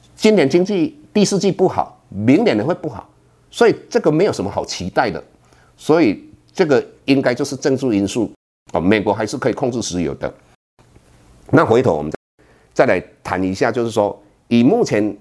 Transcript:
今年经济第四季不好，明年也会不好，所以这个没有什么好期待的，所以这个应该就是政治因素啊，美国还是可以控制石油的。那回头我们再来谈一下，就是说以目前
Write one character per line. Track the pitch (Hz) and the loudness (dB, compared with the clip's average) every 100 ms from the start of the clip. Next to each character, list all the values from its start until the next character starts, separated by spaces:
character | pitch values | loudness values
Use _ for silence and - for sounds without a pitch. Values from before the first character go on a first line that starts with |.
| _ - | _ 0
今 | 214 214 | 2 4
年 | 139 | 4
经 | 175 185 | 2 0
济 | 202 151 - - | -2 -2 -6 -6
第 | 214 | 0
四 | 196 196 | 2 2
季 | 196 | 0
不 | - 190 | 0 0
好， | - - - _ | 0 -6 -10 _
明 | 95 110 147 | -4 2 4
年 | 220 113 | 4 0
也 | |
会 | 117 | -2
不 | 185 160 | -4 -8
好， | 117 - _ _ _ _ | -12 -18 _ _ _ _
所 | - 233 | 0 2
以 | - - | 2 -2
这 | - | -2
个 | 165 | 0
没 | 151 196 | 2 0
有 | |
什 | - | -2
么 | 98 | -4
好 | 101 73 | -6 -8
期 | - 90 | -8 -6
待 | - 123 | -2 -2
的， | 80 - _ _ _ _ _ | -4 -14 _ _ _ _ _
所 | - 160 | 0 2
以 | 139 87 - - _ | 4 0 -8 -20 _
这 | - 170 | -4 2
个 | 127 - - - | 2 0 -12 -2
应 | 139 | 0
该 | 139 123 | 2 -2
就 | 143 | -6
是 | 131 | -4
政 | 151 131 | -2 -2
治 | 131 104 | 0 0
因 | 98 | 0
素 | - 104 - _ _ _ | -2 -4 -6 _ _ _
啊， | 87 | -4
美 | 85 107 | 0 2
国 | 101 | 0
还 | 101 110 | -2 -4
是 | 135 | -4
可 | 127 | -4
以 | |
控 | - 131 | -4 -4
制 | 120 | -4
石 | - 90 | -6 -6
油 | 78 65 | -6 -6
的。 | 67 - _ _ _ _ _ _ _ _ _ _ - | -10 -12 _ _ _ _ _ _ _ _ _ _ 0
那 | 143 | 2
回 | 156 113 | 4 2
头 | 104 78 | 2 0
我 | |
们 | 76 - - _ _ _ _ | -4 -10 -16 _ _ _ _
再 | - 135 | 0 2
来 | 92 - _ | 2 -4 _
谈 | - 90 | -8 -4
一 | 92 | -4
下， | 95 123 | -2 -2
就 | 117 117 | -2 -4
是 | |
说 | 110 104 - _ _ _ | 0 -2 -4 _ _ _
以 | 117 | 2
目 | 120 226 | 4 2
前 | 185 113 107 101 | 0 0 -2 -6